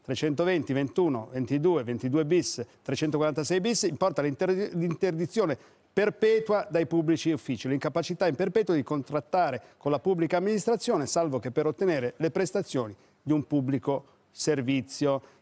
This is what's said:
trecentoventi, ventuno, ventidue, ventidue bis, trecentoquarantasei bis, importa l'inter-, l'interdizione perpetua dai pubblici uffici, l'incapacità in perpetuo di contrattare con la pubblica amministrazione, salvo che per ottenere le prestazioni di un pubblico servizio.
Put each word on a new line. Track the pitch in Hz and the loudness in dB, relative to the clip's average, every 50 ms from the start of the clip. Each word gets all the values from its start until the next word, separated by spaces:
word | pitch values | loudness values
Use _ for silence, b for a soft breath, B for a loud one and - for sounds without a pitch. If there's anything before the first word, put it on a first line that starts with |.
trecentoventi, | _ - 131 - 147 156 143 170 170 185 185 160 - - | _ -6 -4 -2 0 0 0 2 2 2 2 0 0 0
ventuno, | 131 139 143 131 - 185 180 156 131 113 110 - | 0 0 -2 0 0 2 2 2 0 -2 -4 -6
ventidue, | 127 131 123 117 139 143 151 185 170 143 113 | -6 -6 -2 -2 0 2 2 2 2 2 0
ventidue | 120 120 113 131 127 135 160 156 | -2 -4 -4 -2 0 0 0 2
bis, | 147 180 170 - - - 127 113 b b b | 2 2 2 0 0 -4 -8 -8 b b b
trecentoquarantasei | - - 139 - 156 156 156 147 151 151 135 156 147 - 180 185 | -8 -6 -4 -2 0 0 0 0 0 0 0 -2 -2 0 0 0
bis, | 180 233 226 - 214 | 0 0 0 0 0
importa | 170 156 - 185 190 139 147 | -2 0 0 0 0 0 0
l'inter-, | 143 147 135 - 190 180 185 185 208 - 170 | -2 -2 -2 0 0 0 0 0 -2 -2 -2
l'interdizione | 170 175 170 156 - 196 185 160 160 175 - - 220 196 156 131 - - - _ _ _ _ | -2 -2 -2 -2 0 0 0 0 0 -2 -2 0 0 0 0 0 -4 -8 -14 _ _ _ _
perpetua | _ 196 208 202 - - 220 220 220 220 220 - 208 202 - - | _ 0 2 2 2 2 4 4 4 4 2 2 0 0 0 0
dai | 156 170 165 | 0 0 0
pubblici | - 165 165 160 160 160 - - 165 | 2 0 0 2 2 0 2 2 0
uffici, | 156 135 - - 123 - - | -2 0 -2 -6 -6 -4 -2
l'incapacità | 131 139 135 - 151 131 170 160 - 180 - 190 170 | -2 -2 -2 -2 -2 -2 -2 -2 -2 -2 0 0 0
in | 139 | 2
perpetuo | - 190 190 - 226 202 - | 0 0 0 2 0 2 2
di | 170 147 117 | 0 0 0
contrattare | - 151 143 127 - 147 147 - _ - 180 170 143 127 117 B B B _ | 0 -2 -4 -2 -2 -4 -4 -2 _ 0 2 2 2 -2 -4 B B B _
con | - 147 | -2 0
la | - - | 0 0
pubblica | - 190 190 165 165 151 180 | 0 0 0 0 2 2 2
amministrazione, | 175 185 208 220 196 - 233 233 - - 240 226 156 131 | 2 2 2 0 0 0 0 0 0 0 0 0 0 0
salvo | - - 170 170 156 131 117 | 0 0 0 0 0 -2 -2
che | - 123 | -4 -2
per | 120 156 147 | -2 0 0
ottenere | 156 - - 196 185 160 135 123 123 - - | 0 0 0 0 0 2 0 0 -4 -2 -2
le | 156 160 | -2 -2
prestazioni | - 190 185 - - 202 - - - 131 113 104 95 b b b b b | 0 0 -2 -2 -2 -4 -4 -2 -2 -4 -4 -4 -8 b b b b b
di | - 139 | -2 0
un | 151 147 135 - | 0 0 0 0
pubblico | 147 143 131 135 135 120 - 139 139 131 b b b b b _ | 0 0 2 0 -2 -2 0 -2 -2 -2 b b b b b _
servizio. | _ - - 156 151 135 120 135 139 131 120 - - - 147 139 139 131 B B B B | _ -4 0 0 0 0 0 0 0 -2 -2 -6 -4 -2 0 0 0 0 B B B B